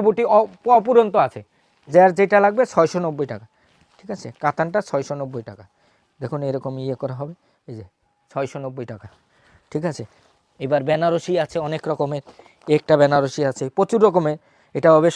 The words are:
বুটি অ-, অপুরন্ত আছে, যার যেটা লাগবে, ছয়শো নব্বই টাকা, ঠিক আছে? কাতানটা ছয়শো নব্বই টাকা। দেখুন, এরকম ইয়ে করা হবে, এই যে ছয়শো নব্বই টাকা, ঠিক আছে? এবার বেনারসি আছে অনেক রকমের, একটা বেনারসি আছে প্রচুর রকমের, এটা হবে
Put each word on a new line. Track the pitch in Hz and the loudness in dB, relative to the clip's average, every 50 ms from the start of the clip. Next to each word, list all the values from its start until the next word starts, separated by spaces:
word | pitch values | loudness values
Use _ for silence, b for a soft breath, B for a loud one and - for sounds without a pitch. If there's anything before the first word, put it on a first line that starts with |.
| 208 | 6
বুটি | 220 196 226 233 | 4 2 2 2
অ-, | 226 214 214 220 196 190 - - 233 247 | 2 2 2 2 0 -4 -6 0 2 4
অপুরন্ত | 226 202 240 254 233 226 208 185 | 4 4 4 4 4 4 4 2
আছে, | 202 147 123 - 107 104 _ _ _ _ _ _ _ _ 139 143 | 0 0 0 -2 -8 -18 _ _ _ _ _ _ _ _ 2 4
যার | 180 190 190 175 | 6 6 6 6
যেটা | 180 202 185 208 202 | 2 2 4 4 4
লাগবে, | 202 202 208 233 254 | 4 4 2 0 -2
ছয়শো | - - 165 165 156 - 180 | 0 2 2 2 2 0 -2
নব্বই | 175 165 151 143 143 127 117 | -4 -4 -6 -6 -8 -8 -10
টাকা, | 101 110 - _ _ _ _ _ _ _ _ _ | -12 -16 -20 _ _ _ _ _ _ _ _ _
ঠিক | _ - 196 | _ -16 -14
আছে? | 202 185 - 123 117 _ - | -14 -12 -14 -16 -10 _ -4
কাতানটা | 147 - - 165 170 180 208 196 - | -2 -2 -2 -4 -2 -4 -4 -4 -4
ছয়শো | - 139 139 - 147 143 | -4 -4 -4 -6 -8 -10
নব্বই | 139 131 131 120 110 - | -10 -10 -10 -12 -12 -14
টাকা। | 101 98 101 _ _ _ _ _ _ _ _ _ _ - | -18 -20 -20 _ _ _ _ _ _ _ _ _ _ -12
দেখুন, | 127 120 151 143 143 | -10 -8 -6 -6 -4
এরকম | 135 131 135 - 135 131 131 | -4 -4 -4 -6 -8 -8 -8
ইয়ে | 131 135 127 - | -6 -8 -6 -6
করা | - 131 127 123 | -6 -8 -8 -8
হবে, | 143 151 175 - _ _ _ _ _ | -10 -12 -14 -16 _ _ _ _ _
এই | - 123 | -18 -16
যে | 110 104 92 _ _ _ _ _ _ _ _ | -16 -18 -20 _ _ _ _ _ _ _ _
ছয়শো | - 139 139 123 - 147 | -8 -6 -6 -6 -8 -10
নব্বই | 135 131 131 131 120 | -12 -12 -12 -12 -12
টাকা, | 117 117 101 - 101 _ _ _ _ _ _ _ _ _ _ _ _ | -12 -14 -16 -18 -20 _ _ _ _ _ _ _ _ _ _ _ _
ঠিক | - 151 160 | -8 -6 -6
আছে? | 175 143 - 110 - _ _ _ _ _ _ _ _ _ - | -6 -6 -8 -12 -16 _ _ _ _ _ _ _ _ _ -10
এবার | 139 131 147 143 131 | -4 -2 -2 0 0
বেনারসি | 143 156 156 170 170 165 170 - - 180 170 | 0 0 0 0 0 0 -2 -2 -2 -2 -2
আছে | 156 - - 170 | -2 -2 -4 -6
অনেক | 156 147 156 156 - 160 | -6 -4 -6 -6 -6 -6
রকমের, | 156 - 151 139 147 143 - b b b b b b b _ - 151 | -4 -4 -4 -4 -6 -8 -10 b b b b b b b _ 0 0
একটা | 151 - - 156 147 | 0 2 2 4 4
বেনারসি | 143 143 143 143 139 135 - - 147 | 4 4 4 2 0 0 -2 -2 -4
আছে | 135 127 - 139 135 | -4 -4 -4 -8 -4
প্রচুর | - - 196 - 233 220 214 | -2 -2 -2 0 2 4 4
রকমের, | 208 165 180 160 151 151 151 _ _ _ _ _ _ - | 4 4 2 0 -2 -4 -6 _ _ _ _ _ _ -4
এটা | 143 131 165 160 | 0 4 6 6
হবে | 156 160 170 - | 6 4 2 2